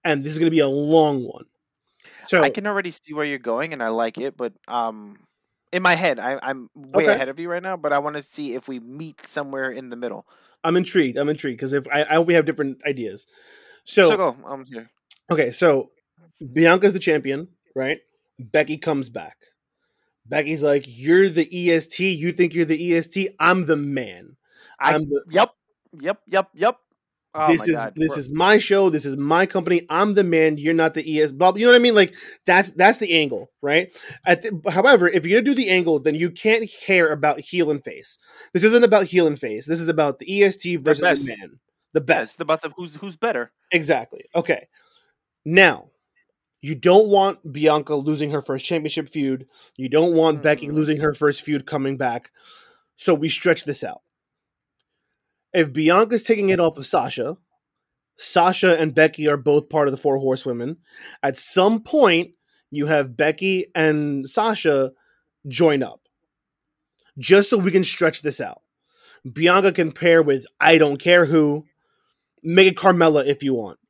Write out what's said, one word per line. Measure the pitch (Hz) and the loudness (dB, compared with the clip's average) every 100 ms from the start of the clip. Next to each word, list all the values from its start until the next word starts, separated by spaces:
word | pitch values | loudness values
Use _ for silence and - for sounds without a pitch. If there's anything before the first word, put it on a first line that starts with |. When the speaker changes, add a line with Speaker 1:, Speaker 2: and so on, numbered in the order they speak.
Speaker 1:
and | 165 147 | -2 -4
this | 143 | -4
is | 156 | -2
gonna | 160 | 0
be | 160 | 2
a | 139 | 0
long | 139 147 160 151 139 | 0 2 4 4 0
one. | 120 - - _ _ _ _ _ _ - - | -8 -14 -20 _ _ _ _ _ _ -20 -2
So | 185 | 2
Speaker 2:
I | 143 | 2
can | 127 208 | 0 -4
already | 202 180 | -4 -6
see | - _ | -14 _
where | 151 | -6
you're | 147 139 | -6 -6
going, | 123 113 160 | -4 -4 -6
and | 147 | -6
I | 113 | -4
like | 113 113 104 | -2 -4 -6
it, | 135 - | -10 -8
but, | 120 _ - | -10 _ -8
um, | 120 113 110 104 101 _ _ _ _ _ | -6 -6 -8 -20 -20 _ _ _ _ _
in | 180 | -4
my | 185 | -2
head, | 165 180 120 | 0 -2 -2
I, | 120 135 | -4 -6
I'm | 131 135 120 | -8 -10 -14
way | 151 135 - 156 | -20 -4 0 0
Speaker 1:
Okay. | |
Speaker 2:
ahead | 202 131 | 0 -4
of | 143 | -8
you | 170 | -8
right | 175 | -8
now, | 190 180 | -8 -8
but | 151 | -2
I | 143 | -2
wanna | 147 147 | -2 -10
see | 139 - 147 | -14 -14 -10
if | 123 127 | -10 -10
we | 127 | -14
meet | 117 139 160 - - | -14 -16 -16 -18 -12
somewhere | 151 143 135 131 | -10 -8 -8 -8
in | 123 127 | -8 -14
the | 120 | -12
middle. | 120 101 _ _ _ _ | -10 -12 _ _ _ _
Speaker 1:
I'm | 160 180 | -2 -2
intrigued. | 180 190 135 123 | 0 0 0 -2
I'm | 143 | -4
intrigued, | 151 143 113 | -4 -8 -8
'cause | 135 | -6
if, | 139 135 | -6 -4
I, | 143 | -4
I | 151 | 0
hope | 160 170 | 0 2
we | |
have | 170 | 2
different | 151 151 139 131 | 2 -4 -6 -6
ideas. | 147 131 110 101 - _ _ _ _ _ | -8 -6 -10 -12 -20 _ _ _ _ _
So | - - 175 | -4 2 4
Speaker 2:
So | 208 | 2
go. | 170 123 - | -2 -4 -16
I'm | 135 | -18
here. | 127 117 113 _ _ - - | -16 -20 -20 _ _ -20 -6
Speaker 1:
Okay, | 160 123 | -2 -2
so | - 170 135 - _ _ _ _ _ 139 | 2 2 2 -4 _ _ _ _ _ -8
Bianca's | 135 165 185 196 | 2 4 6 2
the | 185 | 2
champion, | 170 151 131 139 180 _ _ | 0 -2 -2 -8 -10 _ _
right? | 135 131 123 _ _ _ - | -8 -6 -8 _ _ _ -20
Becky | 117 156 151 151 | -2 -2 -2 -4
comes | 165 143 123 | -4 -4 -6
back. | 113 80 _ _ _ _ _ _ _ _ _ | -14 -16 _ _ _ _ _ _ _ _ _
Becky's | 113 143 147 156 | _ -4 -4 -2
like, | 147 143 123 | 0 0 -2
"You're | 117 139 180 196 | -8 2 4 4
the | 160 156 180 | 0 -4 -2
E | 175 | 0
S | 165 160 | 0 -2
T. | - 190 | -4 -4
You | 165 170 | -2 -6
think | 175 170 | -2 -2
you're | 160 | 0
the | 160 156 | -2 -2
E | 175 | 0
S | 170 165 | -2 -2
T? | 196 190 - | -6 -6 0
I'm | 165 185 156 | 0 2 0
the | 151 | -2
man." | 143 135 110 90 - _ _ _ _ _ | -2 -6 -8 -16 -20 _ _ _ _ _
Speaker 2:
I, | 139 | 0
Speaker 1:
I'm | 151 147 | 0 -2
the | 139 175 | -6 -2
Speaker 2:
yep, | 170 226 _ _ _ _ 160 | 0 0 _ _ _ _ -10
yep, | 151 208 _ | -8 -8 _
yep, | 190 190 | -4 -4
yep. | - 214 254 _ _ _ _ _ 156 | -2 -2 -2 _ _ _ _ _ -2
Oh | 156 | 0
Speaker 1:
this | 165 170 | 0 0
Speaker 2:
my | |
Speaker 1:
is, | 156 | -4
Speaker 2:
God. | 113 156 | -6 -6
Speaker 1:
this | 156 | -6
Speaker 2:
We're | 151 | -6
Speaker 1:
is | 131 | -8
my | 151 185 214 | 0 4 4
show. | - 196 190 | 4 2 2
This | 151 | 0
is | 139 135 | -6 -6
my | 143 170 | 0 2
company. | 190 190 175 175 170 | 2 -2 -2 -2 -2
I'm | 160 208 | -2 2
the | 202 | 2
man. | 185 165 160 151 | 2 2 2 0
You're | 147 | -2
not | 165 160 | 0 0
the | 160 156 | -2 -6
E | 151 | -2
S, | 151 | -2
blah, | 135 180 | 2 2
blah, | 196 | 4
you | |
know | 240 | 6
what | |
I | 240 | 6
mean? | 240 | 6
Like, | 214 180 - - - | 4 2 0 -20 -6
that's, | - 180 190 | 2 2 2
that's | 165 190 - | 4 4 4
the | 202 | 0
angle, | 165 147 107 - _ | 0 0 -6 -12 _
right? | 143 156 180 - - - | 0 0 -2 -14 -20 -6
At | 180 175 | 0 0
the, | 220 180 - | -2 -8 -4
however, | 160 247 240 175 | 2 6 6 4
if | 175 | 0
you're | 165 214 | 2 0
gonna | 247 | 2
do | |
the | 269 214 | -2 0
angle, | 185 170 151 | 0 2 0
then | 143 | 0
you | 151 170 | -2 -4
can't | 175 220 226 220 - | -2 0 0 -2 -12
care | - 185 160 | 0 2 2
about | 147 151 139 | 0 -2 -2
heel | - 180 165 | -6 -2 -2
and | 143 | -2
face. | - 73 - - _ - - | -8 -16 -18 -20 _ -20 -8
This | 180 | 0
isn't | 214 233 | 4 6
about | 233 208 190 | 6 4 2
heel | 180 160 | 2 2
and | 143 | 0
face. | 120 107 | -8 -10
This | 131 165 | -6 -4
is | 165 | -2
about | 160 147 135 | 0 -2 -2
the | 170 | -6
E | 196 | 2
S | 196 | 2
T | 196 180 170 | 2 -6 -2
Speaker 2:
The | |
Speaker 1:
versus | 143 151 | 0 2
the | 175 | 2
Speaker 2:
best. | 143 139 107 | 0 -4 -12
Speaker 1:
man. | 95 _ _ _ _ | -18 _ _ _ _
The | 151 | -6
Speaker 2:
Yeah, | |
Speaker 1:
best. | 135 156 - | -2 -2 -2
Speaker 2:
it's | - | -10
about | 156 160 | -4 -4
the, | 160 | -6
who's, | 156 175 | -14 -18
who's | 147 196 160 | -14 -16 -6
better. | 233 127 120 _ _ | -4 -4 -8 _ _
Speaker 1:
Exactly. | 175 151 135 120 - - | -4 0 -4 -4 -20 -8
Okay. | 170 170 135 _ _ _ _ _ _ _ _ | -6 -4 -6 _ _ _ _ _ _ _ _
Now, | 151 175 185 104 - _ _ _ _ _ _ _ | 0 4 4 2 -10 _ _ _ _ _ _ _
you | 139 | -12
don't | 139 180 190 214 | 0 6 6 6
want | 196 196 175 160 | 2 2 -4 -14
Bianca | 139 151 151 147 | -2 0 0 -2
losing | 147 143 151 147 | -4 -4 -4 -4
her | 147 | -6
first | 139 131 | -6 -8
championship | - 170 151 160 143 | -4 -6 -4 -8 -8
feud. | 156 135 131 135 _ _ | -4 -4 -4 -10 _ _
You | - 123 | -12 -2
don't | 147 175 | 2 2
want | 165 160 151 | 4 2 2
Becky | 151 147 143 | 0 0 -2
Speaker 2:
Mm-mm. | |
Speaker 1:
losing | 151 151 147 | -2 -2 0
her | 151 | -2
first | 143 147 143 | 0 -2 -2
feud | - 143 | -4 -6
coming | - 147 135 131 | -4 -6 -4 -4
back. | 127 120 _ _ _ - _ _ _ | -4 -6 _ _ _ -20 _ _ _
So | _ - | _ 0
we | 156 156 | 0 0
stretch | - 180 160 | -2 -2 -2
this | 147 139 | -4 -8
out. | 98 - _ _ _ _ _ _ _ _ _ _ _ _ _ _ _ | -10 -14 _ _ _ _ _ _ _ _ _ _ _ _ _ _ _
If | 180 156 | -2 0
Bianca's | 135 156 180 220 226 | 0 4 4 2 -2
taking | - 220 196 | 0 0 2
it | 185 | 2
off | 165 156 | 0 -2
of | |
Sasha, | 131 156 127 - 123 185 _ _ _ _ _ _ _ _ | -4 -2 -2 -6 -8 -8 _ _ _ _ _ _ _ _
Sasha | - 180 175 185 185 165 | -2 2 2 2 2 2
and | 156 | 2
Becky | 139 156 156 151 | 2 2 2 -2
are | 143 | 0
both | 131 147 147 | 2 0 0
part | 156 143 | -2 0
of | |
the | 131 | -2
Four | 147 135 | -2 0
Horsewomen. | 135 127 135 117 123 170 _ - - - | -2 -2 -4 -6 -8 -12 _ -20 -20 -6
At | 143 135 | -6 -4
some | - 185 196 226 | -4 0 0 0
point, | - 311 226 165 170 _ _ _ _ | -2 2 4 2 -2 _ _ _ _
you | 147 147 | -6 0
have | 151 135 113 | 0 -2 -2
Becky | 151 156 190 185 185 | -2 -2 -2 -2 -4
and | 170 156 151 147 139 135 | -2 0 0 -4 -6 -4
Sasha | - 220 208 165 139 131 _ _ _ _ _ 143 | -2 -2 0 0 0 -2 _ _ _ _ _ -10
join | 123 165 143 | 0 2 2
up, | 113 - _ _ _ _ _ _ _ _ _ _ _ - | -4 -10 _ _ _ _ _ _ _ _ _ _ _ -8
just | 123 190 202 | 2 4 4
so | 220 | 0
we | 180 | 2
can | 185 | 0
stretch | 180 - 165 - | 0 -2 -2 -2
this | 147 135 | -8 -8
out. | 107 - _ _ _ _ _ _ 131 | -10 -14 _ _ _ _ _ _ -16
Bianca | 120 170 185 190 | 0 2 4 2
can | 180 160 | 0 -4
pair | - 170 165 | 0 4 4
with | 147 135 - _ | 4 0 -4 _
I | 156 165 | 4 6
don't | 147 143 | 4 0
care | 175 175 | 4 4
who. | 156 160 147 147 _ _ _ _ _ _ _ _ | 4 4 2 -2 _ _ _ _ _ _ _ _
Make | 160 175 190 | 0 4 4
it | |
Carmella | - 190 175 165 151 | 4 2 4 4 4
if | 135 139 | 0 -2
you | 139 | -2
want. | 123 101 - | -4 -6 -16